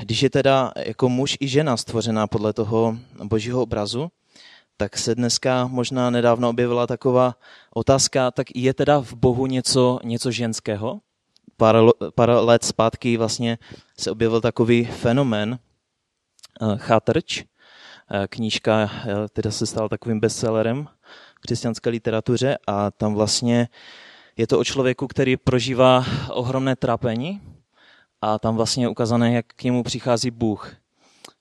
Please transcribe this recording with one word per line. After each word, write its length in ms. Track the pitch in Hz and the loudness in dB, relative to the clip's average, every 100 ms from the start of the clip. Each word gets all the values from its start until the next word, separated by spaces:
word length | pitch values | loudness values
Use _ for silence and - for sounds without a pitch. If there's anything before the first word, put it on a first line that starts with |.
když 220 | 107 113 | -6 0
je 80 | 135 | 2
teda 420 | 143 135 135 127 - | 2 4 2 0 -4
jako 320 | - 110 127 | -10 -2 0
muž 280 | 123 139 - | 0 -2 -4
i 80 | 139 | -2
žena 280 | 131 156 117 | 0 2 -2
stvořená 500 | - 117 110 110 107 | -2 -4 -2 -2 -2
podle 260 | 113 107 | 0 -2
toho 440 | 107 107 113 117 113 123 - | -2 -2 0 0 -2 -10 -16
Božího 380 | 101 110 110 127 | -4 -4 -2 -2
obrazu, 480 | 117 110 104 117 165 - _ - - - _ - | -2 -4 -4 -6 -8 -12 _ -20 -20 -20 _ -8
tak 220 | 104 - | -6 -4
se 160 | - | -4
dneska 520 | 117 123 - 131 127 123 | -2 0 -2 0 0 -2
možná 440 | 127 120 131 123 | -4 -4 -2 0
nedávno 380 | 120 120 117 123 | 2 2 2 0
objevila 380 | 117 123 120 120 | 0 0 0 -2
taková 480 | 123 135 123 127 123 - - _ | -2 2 4 2 0 -14 -20 _
otázka, 560 | - 113 135 - 139 127 | -4 2 2 2 0 -2
tak 160 | - 127 | -2 -6
je 200 | 123 127 | -2 -2
teda 260 | 131 143 147 | 0 2 2
v 120 | 123 | 0
Bohu 340 | 120 127 120 131 | 0 0 2 0
něco, 520 | 131 - 131 123 127 | -2 0 2 2 2
něco 260 | 117 117 131 | -4 -4 -4
ženského? 680 | 113 117 110 - 104 110 196 - _ _ _ _ - | -4 -4 -4 -6 -6 -6 -8 -14 _ _ _ _ 2
Pár 200 | 110 113 | 6 8
lo-, 340 | 113 - 82 | 8 6 0
pár 160 | - 117 | 0 4
let 340 | 120 113 117 | 4 4 4
zpátky 520 | - - 113 - 127 117 | 2 0 0 0 -2 0
vlastně 420 | 113 - 117 117 - - _ - | -2 -2 -4 -6 -10 -20 _ -10
se 120 | - | -6
objevil 300 | 107 113 113 | 0 0 2
takový 440 | 117 - 117 120 | 0 2 4 4
fenomén, 760 | 117 - 120 123 139 107 104 123 | 2 -2 0 2 0 0 -4 -6
eh, 1160 | - _ _ _ _ _ _ _ - - 110 101 | -12 _ _ _ _ _ _ _ -20 -6 -4 -2
chátrč, 680 | - 113 - 113 - - | 2 2 4 -2 -2 -10
eh, 840 | - _ _ - - - _ 101 98 | -12 _ _ -20 -20 -20 _ -4 -4
knížka, 640 | - 113 - - 110 104 | -4 -6 -2 0 2 0
eh, 380 | - 117 101 107 | -4 -6 -4 -4
teda 180 | - 110 | -4 -6
se 160 | 107 107 | -4 -6
stala 220 | 113 107 | -4 -4
takovým 320 | 110 - 110 | -6 -4 -2
bestsellerem 680 | 110 110 120 110 110 127 151 _ _ - - _ | -2 0 -2 0 0 -4 -8 _ _ -20 -20 _
v 40 | |
křesťanské 500 | - 120 123 113 - | -8 -6 -4 -4 -4
literatuře 680 | 117 120 110 - 120 131 139 - | -4 -2 -4 -2 0 0 -2 -4
a 240 | 101 101 | -2 -2
tam 240 | - 107 | -2 -2
vlastně 540 | 104 107 - 120 120 120 - - - - - _ - | 0 0 0 0 0 0 -6 -20 -20 -20 -20 _ -4
je 100 | 113 | 0
to 120 | 135 | 2
o 60 | |
člověku, 420 | 123 135 127 123 139 | 0 0 0 -2 -4
který 300 | - 131 127 | -2 0 0
prožívá 680 | - 127 120 123 127 127 127 - - | 2 0 0 4 6 6 4 -4 -4
ohromné 460 | - 123 131 131 127 | -6 -4 -2 -2 -2
trápení 640 | 123 117 123 113 143 202 - - _ _ _ _ _ _ | -2 -2 -2 -4 -6 -10 -14 -20 _ _ _ _ _ _
a 140 | 107 107 | -2 0
tam 180 | 113 113 | 0 0
vlastně 280 | 113 - | 0 0
je 40 | 120 | -2
ukázané, 460 | - 117 120 117 | 0 0 2 2
jak 120 | 120 - | 0 -2
k 180 | - | -6
němu 180 | 131 123 | -2 -2
přichází 480 | 117 127 131 117 127 | -2 -6 -2 0 -2
Bůh. 440 | 117 120 101 - - _ _ _ _ - _ | -2 -2 -2 -8 -20 _ _ _ _ -20 _